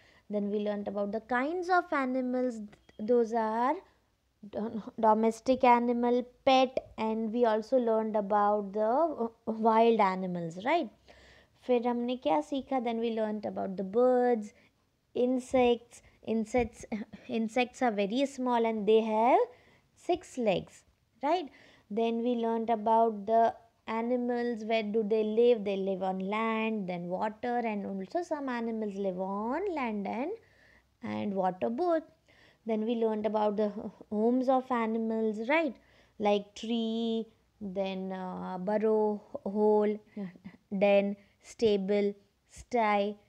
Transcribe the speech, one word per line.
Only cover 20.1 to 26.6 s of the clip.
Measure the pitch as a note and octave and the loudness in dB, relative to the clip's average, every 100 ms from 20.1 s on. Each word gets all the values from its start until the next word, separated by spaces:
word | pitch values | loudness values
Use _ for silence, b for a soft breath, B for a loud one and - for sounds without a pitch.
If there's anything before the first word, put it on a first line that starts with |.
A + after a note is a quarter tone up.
| F4 - - | -4 -4 -4
legs, | A3 E3+ D#3+ - _ _ _ _ | 0 0 -2 -16 _ _ _ _
right? | C#4 F4+ D4 B B B B | -2 -2 -4 B B B B
Then | G#3 A3+ A#3 | -2 -2 0
we | A#3 A#3+ | -2 0
learned | A3+ A3+ A3+ | -2 -2 -2
about | A3+ G#3+ A3+ A3+ G#3 G3 | -2 2 4 4 0 0
the | A3+ A3+ - _ _ - | 4 4 0 _ _ -8
animals, | A3+ A#3 B3 A#3+ A#3+ A#3+ A3+ G#3+ | -4 -2 -2 -2 -2 -4 -4 -2
where | A3+ | -2
do | G#3 A3 | 0 0
they | G#3 A3 | 0 0
live? | G#3+ G#3+ A#3+ A#3 | 2 4 4 4
They | G3+ G3 | 0 -2
live | F#3+ F#3 | -2 -2
on | F#3+ F#3+ | -2 -4
land, | F#3+ G#3 A3+ A3 | -4 -2 -2 -2